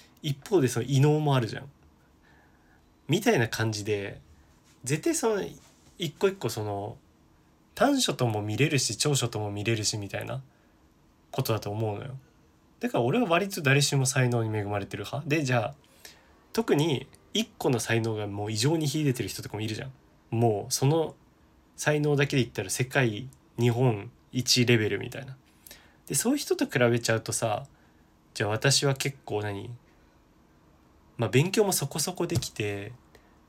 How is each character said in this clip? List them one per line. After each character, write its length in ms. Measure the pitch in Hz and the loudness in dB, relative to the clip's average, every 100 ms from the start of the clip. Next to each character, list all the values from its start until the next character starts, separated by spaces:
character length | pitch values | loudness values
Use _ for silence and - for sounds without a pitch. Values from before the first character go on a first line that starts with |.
| - _ | -20 _
一 200 | 156 139 - | -6 -6 0
方 120 | 185 | 2
で 60 | 127 | 2
そ 120 | 117 | 0
の 60 | 113 | 2
異 140 | 135 | 4
能 180 | 147 151 | 4 4
も 160 | 147 135 | 2 2
あ 40 | |
る 80 | 110 | 0
じ 100 | 113 | -6
ゃ 40 | |
ん。 80 | - - - _ _ _ _ _ _ _ _ _ _ _ - | -14 -20 -20 _ _ _ _ _ _ _ _ _ _ _ -2
み 140 | 170 | 2
た 100 | 254 | 4
い 80 | 190 | 4
な 80 | 113 | 2
感 240 | - 110 | 0 -2
じ 140 | 104 104 | -2 -4
で、 360 | 101 101 - - - _ _ _ _ | -4 -4 -12 -20 -20 _ _ _ _
絶 200 | 117 151 | -4 -2
対 100 | 339 | 0
そ 220 | 320 226 208 | 0 0 0
の、 80 | 175 - - _ _ - | -4 -12 -20 _ _ -8
一 160 | 165 - | -8 0
個 120 | 196 | 0
一 40 | |
個 160 | 196 113 | 0 -6
そ 140 | 110 | -4
の、 340 | 107 101 104 - _ _ _ _ _ _ _ - | -6 -6 -8 -12 _ _ _ _ _ _ _ 2
短 240 | 262 277 | 2 4
所 120 | - | 0
と 120 | 139 120 | 0 0
も 160 | 104 | 0
見 140 | 104 107 | -2 0
れ 140 | 151 | 2
る 100 | 143 | 2
し、 160 | - 110 | 0 0
長 180 | 147 139 | 0 0
所 120 | 117 | 0
と 120 | 107 | -2
も 120 | 104 | -4
見 120 | 101 | -4
れ 120 | 107 110 | -2 0
る 80 | |
し 140 | 104 110 | -2 -4
み 100 | 101 | -6
た 120 | - | -8
い 60 | 110 | -6
な 160 | 135 - _ _ _ _ _ _ _ _ | -8 -10 _ _ _ _ _ _ _ _
こ 120 | - | -4
と 80 | 131 | -2
だ 60 | 107 | -2
と 100 | 104 | -2
思 240 | 104 110 | -4 -4
う 40 | 104 | -4
の 80 | - | -10
よ。 60 | 131 - _ _ _ _ - | -14 -18 _ _ _ _ -8
だ 100 | 247 | -4
か 100 | - | 0
ら 40 | |
俺 160 | 120 220 | 2 2
は 60 | 214 | 2
割 240 | 170 196 | 2 0
と 120 | 196 | 0
誰 200 | 139 139 | 4 4
し 140 | 143 139 | 4 2
も 100 | 131 | 2
才 240 | 135 123 | 2 2
能 140 | 120 | 2
に 120 | 110 107 | 0 -2
恵 80 | |
ま 160 | 101 104 | -2 -4
れ 60 | 98 | -4
て 100 | 101 | -8
る 80 | |
派。 240 | 101 117 143 | -6 -6 -2
で、 160 | 156 | 0
じ 100 | 135 | 2
ゃ 40 | 123 | 0
あ、 180 | - - _ _ - - _ _ _ | 0 -6 _ _ -20 -20 _ _ _
特 220 | - 226 165 | -2 2 4
に 320 | 160 123 - - _ | 2 0 -4 -20 _
一 160 | 196 233 - | -4 -4 -2
個 120 | 160 | 0
の 100 | 120 | 2
才 200 | - 113 | 2 0
能 160 | 113 107 | 0 -2
が 120 | 104 | -6
も 180 | 101 104 | -6 -4
う 60 | |
異 60 | 107 | 0
常 200 | 131 165 | 0 2
に 100 | 151 | 0
秀 160 | 156 | 0
で 100 | 147 | 0
て 100 | 120 | 0
る 60 | 98 | -4
人 120 | - | -8
と 80 | - | -10
か 80 | 104 | -6
も 40 | |
い 60 | 107 | -6
る 80 | 107 | -6
じ 60 | |
ゃ 60 | 135 | -10
ん。 40 | - _ _ - | -16 _ _ -6
も 380 | 117 117 101 113 | 2 2 2 -2
う 40 | |
そ 120 | - 135 | 0 2
の 300 | 160 156 - _ _ _ _ _ - | 2 0 -6 _ _ _ _ _ -4
才 220 | - 151 | 0 2
能 160 | 147 143 | 2 2
だ 100 | 143 | 2
け 100 | 139 | 2
で 80 | |
言 80 | 113 | 0
っ 20 | |
た 100 | - | -2
ら 60 | 95 | -4
世 140 | - 123 | -4 0
界 420 | 143 123 101 127 - _ - | 2 2 0 -10 -16 _ 0
日 100 | 120 | 2
本 400 | 117 127 104 110 - _ | 4 2 0 -6 -16 _
一 340 | 123 127 127 117 | -4 0 2 4
レ 120 | 120 | 4
ベ 120 | 104 | 2
ル 100 | 98 | -2
み 100 | - | -6
た 100 | - | -10
い 60 | 131 | -14
な。 100 | - _ _ - - - _ - | -16 _ _ -20 -20 -20 _ -6
で、 80 | 143 | 0
そ 160 | 226 | 2
う 20 | |
い 20 | 285 | 2
う 20 | |
人 180 | - 359 | 0 0
と 100 | 294 | 0
比 120 | - | 4
べ 200 | 120 120 | 4 4
ち 120 | - | 0
ゃ 40 | 110 | -2
う 60 | |
と 100 | - | -2
さ、 320 | - 113 107 135 - _ _ _ _ _ | -4 -2 -4 -8 -20 _ _ _ _ _
じ 100 | - | -4
ゃ 40 | 107 | -2
あ 20 | |
私 360 | 110 139 135 143 | 0 2 2 2
は 80 | |
結 240 | 135 139 - - | 0 -4 -8 -6
構 160 | 107 | -4
何？ 300 | 104 98 104 120 _ _ _ _ _ _ _ _ _ _ _ _ _ - | -4 -6 -10 -14 _ _ _ _ _ _ _ _ _ _ _ _ _ -6
ま 100 | 110 | 2
あ、 20 | |
勉 220 | 120 175 | 2 4
強 120 | 220 | 2
も 80 | 202 | 2
そ 160 | - 147 | 2 -2
こ 120 | 165 | -4
そ 140 | 165 | -4
こ 140 | 180 170 | -4 -2
で 100 | 165 | -2
き 120 | - | -4
て、 400 | - 104 101 104 120 - - _ _ | -6 -6 -6 -10 -16 -20 -20 _ _